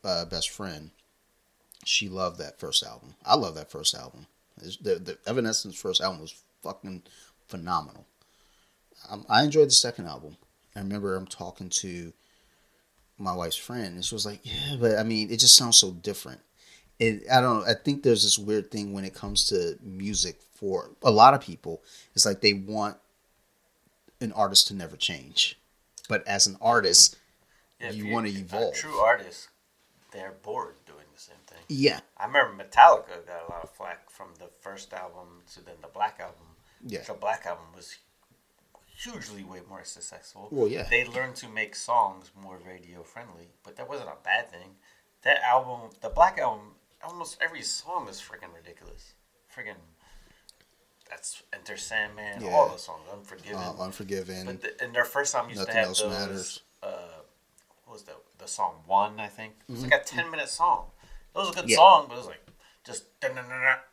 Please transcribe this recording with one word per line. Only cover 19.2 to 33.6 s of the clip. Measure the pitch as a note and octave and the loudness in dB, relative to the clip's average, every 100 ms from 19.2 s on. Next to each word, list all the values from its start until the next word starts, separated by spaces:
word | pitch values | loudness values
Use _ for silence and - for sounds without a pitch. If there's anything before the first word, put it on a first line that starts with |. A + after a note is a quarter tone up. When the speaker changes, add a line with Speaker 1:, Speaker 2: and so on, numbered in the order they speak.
| G2+ G2+ - | -4 -2 0
Speaker 1:
to | F#2+ E2+ - | 0 -2 -6
music | G#2 F#2+ G2+ G2 F2+ - _ | -12 -8 -6 -2 -4 -6 _
for | _ G2+ A#2 - - | _ -4 -4 -6 0
a | C3 | 4
lot | G#2+ B2+ | 10 10
of | C#3 | 10
people. | A2+ E2 E2+ E2 - - - | -2 -12 -10 -12 -14 -20 -4
It's | F#2+ | 2
like | G#2 F#2+ | 2 4
they | G#2+ | 2
want | G2+ G2 G#2+ G#2 - _ _ _ _ _ _ _ _ _ _ _ _ | 2 -4 -4 -4 -8 _ _ _ _ _ _ _ _ _ _ _ _
an | A2+ | -6
artist | - G2+ F#2+ - | 0 6 6 4
to | |
never | G2 E2 D2+ | -4 -10 -6
change. | - C3+ - - - - _ _ _ - - | -6 -6 -4 -2 -2 -2 _ _ _ -20 -4
But | A2 - | -4 -2
as | G2+ G2+ | 0 0
an | F#2+ | 2
artist, | A2+ A#2 F#2+ F2 - - _ _ _ _ _ _ | 4 4 6 8 8 4 _ _ _ _ _ _
Speaker 2:
Yeah, | A#2+ | -10
if | G#2+ | -8
Speaker 1:
you | G#2 | -2
Speaker 2:
you, | |
Speaker 1:
wanna | A#2 G#2+ | -2 -2
Speaker 2:
a | |
Speaker 1:
evolve. | G2 F2+ G2+ A2+ | -6 -6 -4 -4
Speaker 2:
true | - D#3 - | -4 -6 2
artist, | A2 A#2+ F#2 - - _ _ _ _ _ _ | 4 2 -2 -18 -20 _ _ _ _ _ _
they're | G2+ F#2+ F#2+ | -16 -16 -14
bored | G#2 A#2+ A2 - - | -8 -8 -8 -14 -20
doing | D2 C#2+ | -20 -20
the | - | -20
same | - D2 - | -20 -20 -20
thing. | E2+ - | -20 -8
Speaker 1:
Yeah. | C#3 C#3+ C#3+ - - | 2 2 2 -10 -10
Speaker 2:
I | - | 0
remember | C#3 B2+ G2 | 2 2 -4
Metallica | - - D#3+ - - F2 F2 | 0 10 10 10 2 -16 -14
got | E2+ E2 | -14 -12
a | |
lot | E2+ | -14